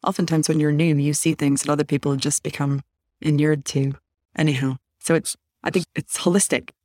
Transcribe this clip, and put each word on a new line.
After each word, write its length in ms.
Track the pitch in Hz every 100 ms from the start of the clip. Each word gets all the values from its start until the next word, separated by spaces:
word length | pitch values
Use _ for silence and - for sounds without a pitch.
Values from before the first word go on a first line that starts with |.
Oftentimes 460 | - - 175 160 151
when 100 | 160
you're 120 | 151
new, 240 | 147 165 147
you 180 | 143
see 200 | 139 165
things 280 | 160 147 139
that 100 | -
other 120 | 147
people 280 | 147 143 143
have 100 | 139
just 220 | 147 147
become 380 | 131 - 143 139 - _ _ _
inured 440 | 151 147 151 151 -
to 280 | 143 135 135 _ _ _ -
anyhow. 420 | 156 135 135 127 _ _
So 160 | - 165
it's, 200 | - - _ _
I 60 | -
think 160 | 175 165 -
it's 240 | - -
holistic. 520 | - 185 - 127 123 _